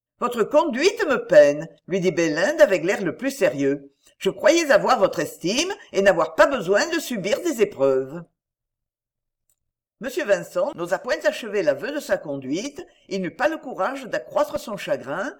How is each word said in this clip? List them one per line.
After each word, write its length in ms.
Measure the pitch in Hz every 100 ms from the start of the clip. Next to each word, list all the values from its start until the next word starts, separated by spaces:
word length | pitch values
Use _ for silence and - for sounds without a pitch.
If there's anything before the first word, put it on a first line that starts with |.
| _ -
Votre 240 | 240 233
conduite 640 | 202 302 330 240 359 427 339
me 180 | 247 -
peine », 420 | 156 143 147 160 - -
lui 120 | 185
dit 120 | 180
Belinde 500 | 170 165 151 220 320
avec 220 | 262 180
l'air 180 | 170 208
le 140 | 175 -
plus 160 | 262
sérieux. « 600 | - 175 139 139 143 - _ _ -
Je 100 | 190
croyais 400 | - - 339 294
avoir 300 | 208 202 240
votre 200 | 185 -
estime 540 | 147 - 165 247 370 403 -
et 100 | 185
n'avoir 320 | 196 170 156 -
pas 100 | 302
besoin 400 | 254 170 202 330
de 100 | 330
subir 420 | - 233 185 294
des 220 | 349 233
épreuves. » 580 | 202 - 135 131 131 165 170 _ _ _ _ _ _ _ _ _ _ _ _ _ _ _ _ -
Monsieur 260 | 247 349 233
Vincent 460 | 180 - 175 233 160
n'osa 240 | 170 180
point 240 | 247 311
achever 400 | 311 - 220 202
l'aveu 280 | 156 135 220
de 80 | 285
sa 180 | - 185
conduite, 680 | 151 139 127 165 277 359 - _ -
il 140 | 190
n'eut 140 | 170 -
pas 120 | 294
le 100 | 311
courage 480 | 285 180 202 269 220
d'accroître 540 | 165 - 214 294 -
son 160 | - 196
chagrin, 600 | 170 135 120 165 254